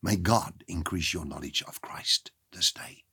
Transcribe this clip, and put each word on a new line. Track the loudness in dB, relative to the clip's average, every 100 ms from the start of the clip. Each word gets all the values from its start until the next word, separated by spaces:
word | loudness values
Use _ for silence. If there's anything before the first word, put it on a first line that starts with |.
May | 2 4
God | 6 6 4 -10 -6
increase | -4 -2 0 0 -2
your | -6
knowledge | -8 -4 -4 -6
of | -14
Christ | -12 -8 0 0 0 _ _
this | 0 0
day | 0 -14 -16 _